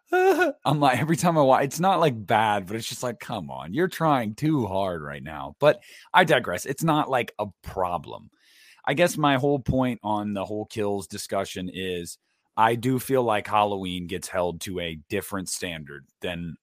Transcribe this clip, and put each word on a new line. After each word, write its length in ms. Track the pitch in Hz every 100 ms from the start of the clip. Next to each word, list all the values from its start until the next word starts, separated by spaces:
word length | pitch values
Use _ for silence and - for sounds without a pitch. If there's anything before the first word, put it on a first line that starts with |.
| - 359 370 320 349 -
I'm 160 | - 147
like, 180 | 143 123
every 180 | 151 165
time 220 | 175 160
I 40 |
wa-, 160 | 135 127
it's 220 | 139 139
not, 200 | 185 180
like, 260 | 165 117 101
bad, 400 | 110 110 104 90
but 100 | 110
it's 120 | 113
just 140 | -
like, 180 | 127 113
"Come 300 | - 117 76
on, 220 | 65 71
you're 160 | 107 180
trying 460 | - 160 139 110
too 320 | 110 151 156 107
hard 360 | 95 98 87
right 200 | 73 71
now." 340 | 69 76 69 76
But 220 | 151 - - - -
I 120 | -
digress. 420 | 180 139 104 90 -
It's 160 | 139
not, 280 | 165 151 135
like, 220 | 131 110 -
a 80 | 107 -
problem. 680 | - - 92 87 71 53 50 _ _ _ - -
I 100 | -
guess 220 | 147 175 -
my 200 | 147 139
whole 240 | 143 143
point 400 | - 131 127 117
on 320 | 104 107 104
the 100 | 101
whole 220 | 92 107 107
kills 400 | - 101 101 92
discussion 640 | 104 - 101 98 - 92
is 460 | 87 95 90 85 - _ _ _ -
I 180 | 110
do 240 | 117 117 127
feel 240 | - 131
like 240 | 120 107 98
Halloween 600 | 107 104 101 92 90 87
gets 200 | 90 -
held 340 | 95 90 85
to 180 | - 90
a 180 | 85 80 76
different 400 | 101 - 98 92
standard 580 | - 92 82 71 71 69 _
than 360 | 95 87 85 76